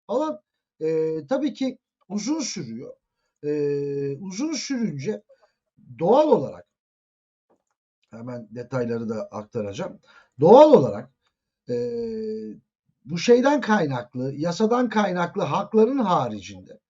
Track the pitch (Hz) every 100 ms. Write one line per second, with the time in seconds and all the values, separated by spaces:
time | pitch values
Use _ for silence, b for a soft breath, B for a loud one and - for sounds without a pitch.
0 | - 240 311 311 _ _ _ - 156 160
1 | 160 160 147 269 285 - 262 - _ _
2 | - 208 226 320 233 190 120 113 - -
3 | _ _ _ _ 147 151 143 143 143 143
4 | 139 139 190 185 311 285 - 254 208 139
5 | 156 - - b b _ _ _ - 117
6 | 170 262 311 202 123 - - _ _ _
7 | _ _ _ _ _ _ _ _ _ _
8 | _ 113 123 120 104 117 120 131 117 117
9 | 113 107 101 104 104 117 101 110 196 -
10 | b b b - 160 254 311 226 120 101
11 | - _ _ _ _ _ - 120 120 233
12 | 226 220 220 220 214 - _ _ _ _
13 | - 170 - 240 269 294 214 208 151 127
14 | 120 127 131 139 170 170 220 240 247 214
15 | 196 180 170 196 147 170 196 220 226 277
16 | 202 165 120 107 90 92 92 -